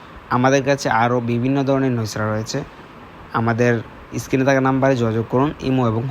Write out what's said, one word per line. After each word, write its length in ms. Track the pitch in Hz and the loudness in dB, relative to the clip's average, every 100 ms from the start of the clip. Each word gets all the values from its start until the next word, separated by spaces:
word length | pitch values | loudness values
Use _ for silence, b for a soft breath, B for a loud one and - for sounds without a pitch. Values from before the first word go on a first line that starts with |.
| B - - 123 | B -20 -4 0
আমাদের 260 | 131 139 131 | 4 4 2
কাছে 180 | 139 139 110 | 0 0 2
আরও 160 | 120 123 120 | 2 2 0
বিভিন্ন 280 | 120 127 139 135 | 0 0 0 2
ধরনের 240 | 135 135 120 | 2 2 0
নৈশরা 280 | 110 110 107 | -2 -4 -2
রয়েছে। 260 | 107 107 135 151 - - - - - - 123 | -2 -4 -6 -8 -14 -20 -20 -20 -20 -8 -2
আমাদের 320 | 113 117 123 117 - - - 123 | 0 2 2 2 -4 -14 -12 -10
স্ক্রিনে 220 | - 131 131 | -2 0 2
থাকা 140 | 135 131 | 4 2
নাম্বারে 260 | 131 135 131 | 2 2 2
যোগাযোগ 240 | 117 113 110 | 0 0 0
করুন, 180 | 123 147 156 131 | 0 0 -2 -2
ইমো 140 | 131 120 | 0 2
এবং 120 | 110 131 | 0 -2